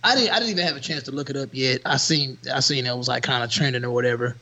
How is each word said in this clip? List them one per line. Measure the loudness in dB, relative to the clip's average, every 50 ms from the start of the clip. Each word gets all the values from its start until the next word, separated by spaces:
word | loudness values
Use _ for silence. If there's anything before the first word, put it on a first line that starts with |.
| 4
I | 4 4
didn't, | 4 4 2
I | 2 2
didn't | 0 0 0
even | 0 0
have | -2 -2
a | -4
chance | -6 -6 -6 -6 -6
to | -6
look | -6 -6 -4 -4
it | -4
up | -6 -6 -6 -4
yet. | 0 2 2 2 0 0
I | 0 0 2
seen, | 2 2 2 2 2 -2 -6 -10 -8 -4
I | -2 0
seen | 2 2 2 0 0
it | -2 -4
was, | -4 -2 -2
like, | -2 -2 0
kinda | 0 0 0 0
trending | 0 0 0 0 2 0 0 -2
or | 0
whatever | 0 2 2 2 2 2 0 -2 -4 -6